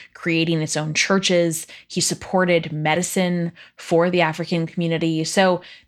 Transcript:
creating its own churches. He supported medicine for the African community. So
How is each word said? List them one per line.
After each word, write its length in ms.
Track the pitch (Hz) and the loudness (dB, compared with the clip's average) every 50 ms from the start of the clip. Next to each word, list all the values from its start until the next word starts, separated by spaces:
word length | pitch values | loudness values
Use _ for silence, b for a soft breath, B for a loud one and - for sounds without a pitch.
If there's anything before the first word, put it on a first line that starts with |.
| B B _ | B B _
creating 480 | - - 175 165 165 165 165 165 160 156 | -8 -4 -2 0 0 2 0 0 -2 -2
its 140 | 151 - | -2 -4
own 180 | 151 151 156 151 | -4 -4 -4 -2
churches. 720 | - - - 196 196 190 185 185 175 175 170 160 160 - B B B B B | -2 0 2 2 2 2 2 2 2 2 2 0 -4 -8 B B B B B
He 120 | - 180 | -4 -2
supported 720 | 170 - 185 - - - - 185 185 175 175 165 165 165 151 | -2 -2 -4 -6 -8 -2 0 0 2 4 2 2 2 -2 -6
medicine 800 | 151 151 156 156 170 180 - - 196 185 180 180 175 170 170 B B B B B | -4 0 0 0 0 0 -2 -2 -2 0 0 0 -2 -2 -4 B B B B B
for 320 | - - - 180 165 170 180 | -20 -4 0 2 2 2 2
the 120 | 180 180 | 2 2
African 460 | 165 160 160 175 165 - 185 170 165 | 2 2 0 -4 -6 -4 -2 -2 -2
community. 580 | 160 - - 170 165 165 160 170 160 160 160 160 | -4 -4 -4 -2 -2 -2 0 0 0 0 -2 -2
So 360 | 156 - 202 196 185 180 175 B B B B B | -2 2 2 4 4 2 0 B B B B B